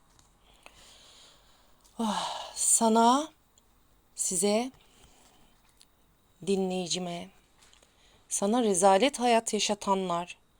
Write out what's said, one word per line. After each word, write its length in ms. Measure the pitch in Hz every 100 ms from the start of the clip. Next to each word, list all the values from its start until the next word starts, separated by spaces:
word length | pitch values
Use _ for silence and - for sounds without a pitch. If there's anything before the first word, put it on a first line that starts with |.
| _ _ _ _ _ _ - - - - - - - - _ _ _ _ _ -
Oh, 540 | 220 185 - - -
sana, 760 | - - - 226 226 233 277 311 _ _ _ _ _ _ _ _
size, 560 | - - 175 208 214 262 - _ _ - _ _ _ _ _ _ _ _ _ _ _ _ _ 165
dinleyicime, 840 | 196 190 185 175 175 180 170 185 - _ _ - _ _ _ _ _ -
sana 320 | - 202 240
rezalet 580 | 220 180 196 190 262 -
hayat 340 | 247 226 233
yaşatanlar, 840 | 208 - 202 196 196 185 170 180 - _